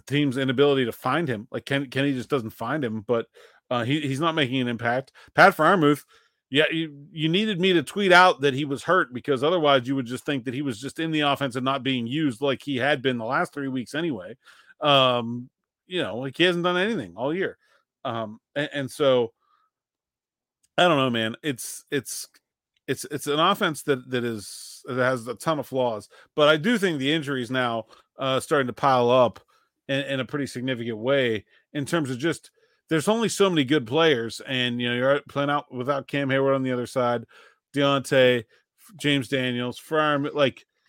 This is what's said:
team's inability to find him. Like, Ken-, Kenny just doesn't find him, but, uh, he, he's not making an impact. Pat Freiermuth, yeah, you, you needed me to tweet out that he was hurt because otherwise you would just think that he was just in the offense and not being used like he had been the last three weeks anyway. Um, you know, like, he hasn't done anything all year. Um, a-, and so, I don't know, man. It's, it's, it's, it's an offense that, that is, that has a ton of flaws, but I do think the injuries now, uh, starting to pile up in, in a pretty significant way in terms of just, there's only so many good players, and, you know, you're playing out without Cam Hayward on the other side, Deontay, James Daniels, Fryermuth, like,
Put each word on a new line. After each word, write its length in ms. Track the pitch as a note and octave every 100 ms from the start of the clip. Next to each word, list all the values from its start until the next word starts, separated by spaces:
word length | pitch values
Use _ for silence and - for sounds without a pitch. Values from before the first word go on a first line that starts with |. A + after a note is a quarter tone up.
| -
team's 280 | C#3 D3 B2
inability 480 | C3 B2+ C#3+ C3+ A#2
to 60 |
find 360 | - B2+ D3 D#3+
him. 200 | G#2+ A#2+
Like, 140 | A#2 -
Ken-, 260 | C#3 C3
Kenny 220 | C3+ C#3+
just 160 | B2+ A2+
doesn't 200 | C#3 A2
find 340 | - A#2 D3+
him, 180 | A#2+ A2
but, 260 | G#2 A#2 - _ - _ -
uh, 140 | A#2+
he, 180 | A#2+ D3+
he's 180 | C#3+ C3+
not 140 | E3
making 260 | D#3+ B2+ C3+
an 60 | B2
impact. 440 | A#2 A#2+ B2+ - - - -
Pat 200 | F#3 D#3+
Freiermuth, 480 | D#3 F#3+ D3 D3 - _ _ _ _
yeah, 140 | C3+ D3+
you, 340 | D#3+ D#3+ C#3+ C#3+
you 180 | D#3+ D#3
needed 300 | F#3 A3 F3
me 120 | F#3
to 100 | E3+
tweet 280 | C3 F#3+ G3
out 300 | F3 F#3 C#3+
that 140 | C#3 C3
he 100 | D3
was 160 | C3+
hurt 320 | - F3+ D#3+
because 300 | B2 - C3
otherwise 440 | D3 F3+ D3 C3+ B2
you 80 | C3+
would 120 | A#2
just 180 | B2+ -
think 200 | C#3 A#2+
that 100 | B2
he 80 |
was 180 | C#3+ A2
just 160 | C3 -
in 140 | E3
the 80 | D#3
offense 360 | D3 C3+ C#3 B2
and 100 | B2+
not 180 | C3+
being 240 | B2+ B2+ A#2
used 340 | D3 D3+ A2
like 220 | C#3 B2
he 140 | - B2+
had 260 | C3+ D3
been 160 | C3 A#2+
the 60 | A2+
last 280 | D3 F3
three 140 | D3 C3+
weeks 260 | C3 A2
anyway. 420 | D3 E3+ A2 F2+ A#2+ _ - _ -
Um, 680 | D3 C#3 C3 A#2+ A#2 A#2+ B2+ _ _ _ -
you 160 | F3+
know, 160 | G#2+ A2
like, 180 | C3+ -
he 100 | F3+
hasn't 180 | F3
done 140 | F3 F3+
anything 360 | G3+ G#3+ F#2+ F#2
all 160 | C3+
year. 280 | F3+ D#3 - _ _ _ _ C3
Um, 340 | A#2 G#2+ A2 _ C#3+
a-, 200 | D3 C#3+
and 140 | B2+
so, 440 | - C#3 B2+ A2+ _ _ _ _ _ _ _ _ _ _ _ _ _ _ -
I 80 | F3
don't 100 | C#3+
know, 120 | C3
man. 240 | A#2 A2 A#2
It's, 400 | D#3 B2 - - -
it's, 360 | C#3+ - - - _ _ _ _ _ -
it's, 180 | C3 -
it's 220 | D3 C#3+
an 120 | D3+
offense 440 | F3 G3+ F#3 C#3+
that, 260 | - C3 C3
that 140 | B2+
is, 580 | A#2+ A2 - - - - -
that 100 | B2+
has 320 | B2+ C3 A#2
a 80 | A2+
ton 240 | E3 D3+
of 80 | B2
flaws, 400 | C3+ B2 G#2+ - - _ -
but 120 | D3
I 80 | D#3
do 220 | F#3 A#3
think 220 | F#3+ D3+
the 120 | C3+
injuries 400 | D#3+ C#3 C3 A#2
now, 360 | C3 B2 A#2 - _ _ -
uh, 220 | C3+ C3
starting 280 | - D3+ B2+
to 60 |
pile 360 | A2+ C#3+ B2+ A#2+
up 320 | B2+ A#2 - _ _ _ _ -
in, 100 | C#3
in 180 | C#3 C3+
a 40 | A2+
pretty 220 | D3 C3
significant 500 | B2+ C3 A#2+ A#2 G#2+
way 460 | A#2+ C#3 B2 G#2+ - _ _
in 100 | D3
terms 260 | C#3 E3+ C3+
of 80 | B2
just, 340 | E3 - - _ _ _ -
there's 200 | D#3+ E3
only 180 | A3+ A3
so 220 | - G3
many 160 | E3 B2+
good 200 | D3+ A2+
players, 540 | B2 E3 B2 A#2 - -
and, 320 | B2+ B2 A#2+
you 60 | A#2+
know, 80 | A#2+
you're 240 | C3 C#3+ -
playing 220 | C#3+ C#3+
out 240 | D3 -
without 340 | B2 B2+ C#3 B2+
Cam 220 | C#3+ C#3
Hayward 260 | C3+ C3+ C3+
on 80 |
the 80 | C3
other 160 | B2 A#2
side, 380 | C3+ A#2+ A#2+ A2 - - _ _
Deontay, 720 | C#3 C#3 C#3 - C3+ B2+ B2 - _ _ _ - D#3+
James 320 | D3 C#3+ A2+
Daniels, 500 | C3+ B2+ B2 B2 -
Fryermuth, 560 | - D#3 D3+ C#3+ D3
like, 320 | D3 C3+ - _ _